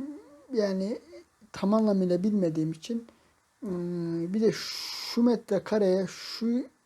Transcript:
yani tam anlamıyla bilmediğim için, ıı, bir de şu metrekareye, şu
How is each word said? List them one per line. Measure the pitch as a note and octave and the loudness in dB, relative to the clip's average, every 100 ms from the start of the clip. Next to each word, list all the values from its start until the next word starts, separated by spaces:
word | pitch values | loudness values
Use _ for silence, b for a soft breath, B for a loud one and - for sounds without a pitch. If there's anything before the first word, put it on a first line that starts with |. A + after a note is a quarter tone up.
| C#4 D4 A#4+ - C5+ | -8 -12 -18 -20 -6
yani | B3 G3+ F#3+ G3 A#3+ - E4+ - _ G#3+ | -2 0 0 -2 -6 -10 -20 -20 _ -18
tam | - G3 | -2 2
anlamıyla | G#3+ G#3+ G3 F#3 F3 | 4 4 2 2 2
bilmediğim | G#3 G#3 E3+ D#3+ D#3 | 2 2 2 0 -2
için, | D#3+ - A#3 A#3 b b b _ _ | -4 -6 -8 -8 b b b _ _
ıı, | A3 F3 F3 F3 E3+ E3 E3+ | -6 -4 -4 -4 -2 -2 -2
bir | G#3 | 2
de | A3 | 2
şu | - - - - - - - | 2 -6 -10 -10 -10 -6 2
metrekareye, | A#3+ A#3 - G3 - G#3+ G3 F#3 F3+ | 4 4 2 -2 0 2 4 4 0
şu | - - - A3+ A#3+ - _ | -6 -12 -4 0 0 -2 _